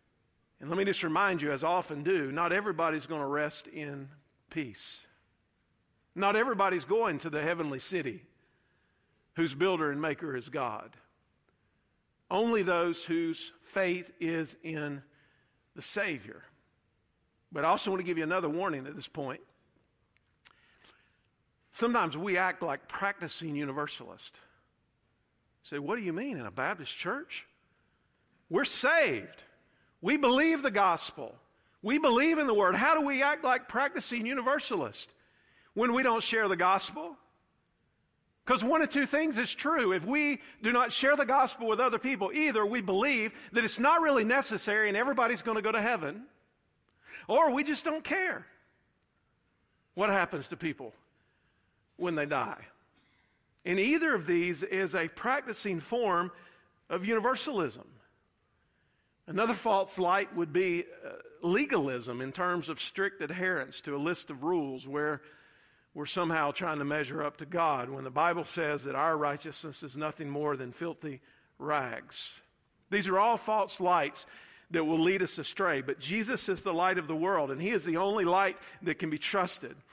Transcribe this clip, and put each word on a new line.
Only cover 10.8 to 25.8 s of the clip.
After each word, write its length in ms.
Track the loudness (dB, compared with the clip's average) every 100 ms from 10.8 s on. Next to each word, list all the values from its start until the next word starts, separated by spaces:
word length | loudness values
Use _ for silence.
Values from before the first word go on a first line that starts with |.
| -12 -20 _ _ _ _ _ _ _ _ _ _ _ _ _
Only 320 | 0 2 2
those 400 | 2 2 2 -2
whose 480 | -2 0 0 -4 -10 -18
faith 500 | -6 0 0 -2 -6 -6
is 340 | -4 -2 -4 -10
in 400 | -10 -6 -6 -8 -12 _ _ _ _ _ _
the 60 | -14
Savior. 640 | -8 -4 -4 -4 -10 -18 -20 _ _ _ _ _ _ _ _ _ _
But 140 | 0
I 40 | 2
also 220 | 2 0
want 100 | -2
to 40 |
give 140 | -2 -2
you 60 |
another 260 | 0 0 0
warning 360 | -2 -2 -4 -8
at 80 |
this 140 | -12 -12
point. 320 | -8 -8 -8 -14 _ _ _ _ _ _ _ _ _ -20 -20 _ _ -20 _ _ _ _ _ _ _ _
Sometimes 420 | -2 2 4 2
we 220 | 0 0 2
act 240 | 0 0
like 280 | -4 -4 -8
practicing 680 | -4 -2 -2 -8 -8 -6 -4
universalists. 840 | -4 -4 -6 -8 -14 -18 -20 -20 -20 _ _ _ _ _ _ _ _ _ _ _
Say, 160 | -10
"What 180 | -8